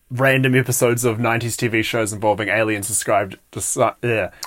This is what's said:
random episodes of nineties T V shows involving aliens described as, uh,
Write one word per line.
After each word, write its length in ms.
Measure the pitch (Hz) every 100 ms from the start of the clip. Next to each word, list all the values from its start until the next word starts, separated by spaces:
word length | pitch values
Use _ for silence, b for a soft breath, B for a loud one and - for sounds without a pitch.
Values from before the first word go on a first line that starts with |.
| _
random 440 | 123 135 135 131
episodes 500 | 127 127 120 123 117 120
of 140 | 110
nineties 380 | 120 117 113 -
T 100 | 120
V 140 | 113
shows 320 | 107 120 107
involving 340 | 104 107 101 104
aliens 400 | 107 110 104 98
described 520 | 104 - 104 101 - _ -
as, 200 | - 143
uh, 540 | 117 - 120 113 90 B